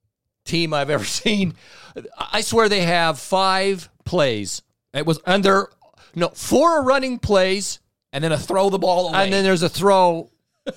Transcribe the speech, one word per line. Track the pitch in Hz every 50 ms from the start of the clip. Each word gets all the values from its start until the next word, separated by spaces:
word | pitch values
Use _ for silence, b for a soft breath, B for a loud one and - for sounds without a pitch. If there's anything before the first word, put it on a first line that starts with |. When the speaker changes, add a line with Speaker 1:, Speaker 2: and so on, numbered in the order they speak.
| _ _ _ _ _ _ _ _ _
Speaker 1:
team | - 165 165 165 156 151
I've | 143 139 139
ever | 147 113 98
<laughs> | - - -
seen. | - 233 208 196 190 160 - B B B B B B B B - - - -
I | - - - - 214
swear | - - 220 226 220 202
they | 208 190
have | 175 170 180 170 165 165 156 127
five | - - 190 190 190 190 190 190 196 196 196 175 - - _ _ _
plays. | - 175 175 143 127 110 104 98 90 - - - _ _ _ _ _
Speaker 2:
It | - 139 151
was | 165 156 - -
Speaker 1:
And | 180 190 202 190
they're, | 196 190 196 202 - _ _ _ _ _ b b b b
no, | 170 170 -
four | - - - - 220 254 320 339 330 302
running | 262 254 277 277 262 262 247 -
plays. | - - 202 190 185 190 190 202 185 - - - _ _ _ _ _ _
Speaker 2:
And | 131 139 156
then | 165
a | 151 139
throw | - - - 190 196 196
the | 190 180
ball | - 180 175 180 180 165
away. | 175 196 196
Speaker 1:
And | 196
then | 196 196 190
there's | 190 185 165
a | 180 160
throw | - 147 190 202 196 185 180 175 165 165 - - _ _ _ _ _ _ _ 277 -